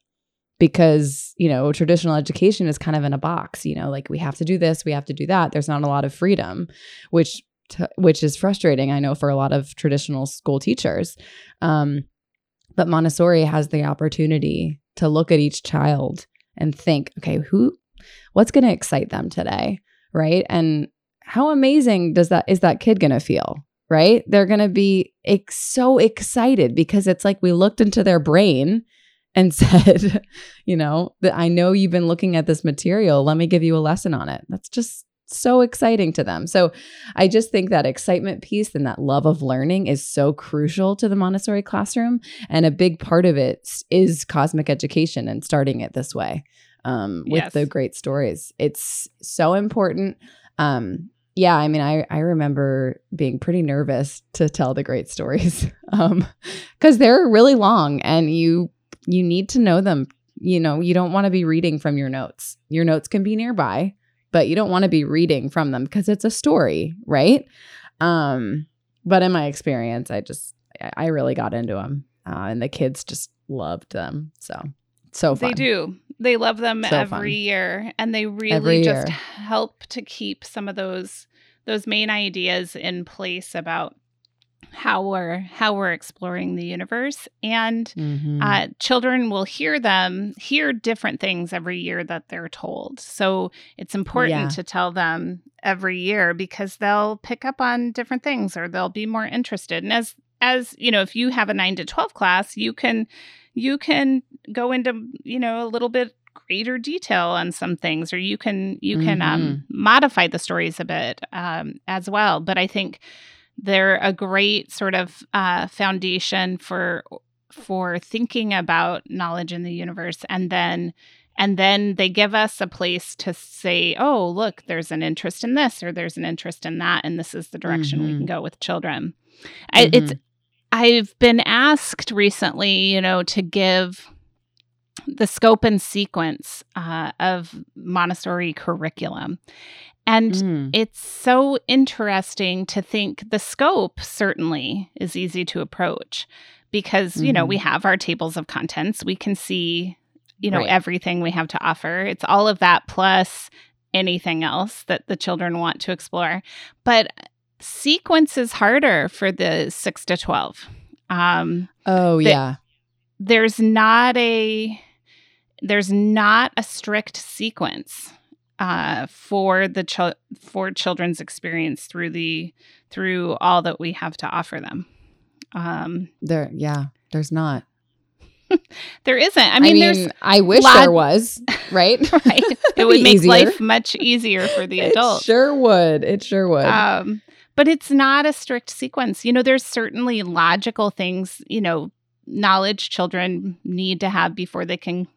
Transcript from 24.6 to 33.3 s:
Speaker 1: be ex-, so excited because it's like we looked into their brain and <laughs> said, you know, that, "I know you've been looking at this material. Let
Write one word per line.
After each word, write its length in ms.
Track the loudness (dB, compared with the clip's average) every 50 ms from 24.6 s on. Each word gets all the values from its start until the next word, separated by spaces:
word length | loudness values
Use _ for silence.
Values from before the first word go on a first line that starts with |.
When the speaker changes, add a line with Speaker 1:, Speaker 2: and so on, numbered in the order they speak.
| 2 2
Speaker 1:
be 440 | 2 2 2 4 2 2 0 -2 _ _ 0
ex-, 300 | 2 2 2 0 -4 -12 -10
so 400 | -8 -4 -2 2 4 4 6 6
excited 760 | 6 4 2 -2 -10 -4 0 2 2 4 4 4 2 2 2
because 320 | 0 0 2 2 2 2 2
it's 180 | 0 2 0
like 140 | -2 0 0
we 100 | 2 2 4
looked 280 | 4 4 4 4 4
into 220 | 2 2 4 4 4
their 160 | 4 4 4
brain 640 | 4 4 6 6 6 6 4 4 2 2 0 0 -2 _ _ _ _ _ _ _ _ _ 2
and 180 | 4 4 4 4
<laughs> 0 |
said, 720 | 4 4 6 8 8 10 8 8 6 6 2 0 -2 -4 _ -18 -20 -20 -20 -20 _ _
you 100 | -2 0 0
know, 380 | 0 0 0 0 -2 -4 -2 _
that, 140 | 2 2 4 4
"I 100 | 2 2
know 220 | 4 4 4 4 4
you've 180 | 4 4 2
been 160 | 2 2 2 2
looking 280 | 2 2 0 0 2 2
at 80 | 2 2
this 160 | 0 0 0
material. 600 | -2 -2 -2 0 0 2 2 4 4 4 4 4
Let 120 | 2